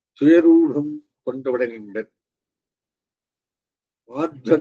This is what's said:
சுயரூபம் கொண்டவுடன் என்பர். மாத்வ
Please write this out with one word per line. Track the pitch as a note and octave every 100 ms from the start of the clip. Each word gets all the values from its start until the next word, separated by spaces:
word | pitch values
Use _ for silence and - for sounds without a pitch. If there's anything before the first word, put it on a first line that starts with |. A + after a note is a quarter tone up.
| _ -
சுயரூபம் | D3 E3+ E3 E3 D#3 C#3+ D3 D3+ - _
கொண்டவுடன் | - C3 C3 B2 A#2+
என்பர். | A2+ G#2 G2+ A2 _ _ _ _ _ _ _ _ _ _ _ _ _ _ _ _ _ _ _ _
மாத்வ | C3 D#3+ C#3+ - D3+